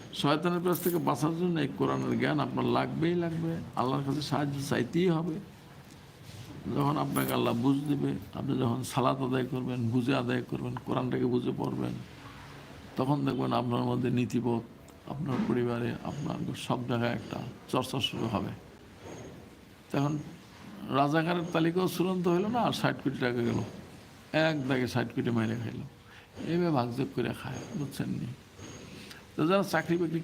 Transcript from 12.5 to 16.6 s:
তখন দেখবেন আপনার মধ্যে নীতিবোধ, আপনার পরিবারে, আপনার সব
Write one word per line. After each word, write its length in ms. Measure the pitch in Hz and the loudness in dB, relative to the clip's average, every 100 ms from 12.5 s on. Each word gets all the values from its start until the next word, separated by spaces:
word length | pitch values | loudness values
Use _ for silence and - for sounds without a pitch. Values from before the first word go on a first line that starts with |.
| - - - - - | -16 -16 -16 -8 -2
তখন 280 | 131 143 | 2 2
দেখবেন 280 | 135 127 131 | 2 2 2
আপনার 280 | 120 123 120 | 2 2 2
মধ্যে 300 | 123 123 123 | 2 2 2
নীতিবোধ, 600 | 123 113 123 117 117 - - - - - | 2 2 2 2 0 -2 -12 -20 -14 -10
আপনার 260 | 135 147 123 - | -6 -2 0 2
পরিবারে, 460 | 123 120 120 120 - | 2 2 0 -2 -2
আপনার 520 | - 143 117 120 - | -6 -4 -4 -4 -4
সব 320 | 127 | -4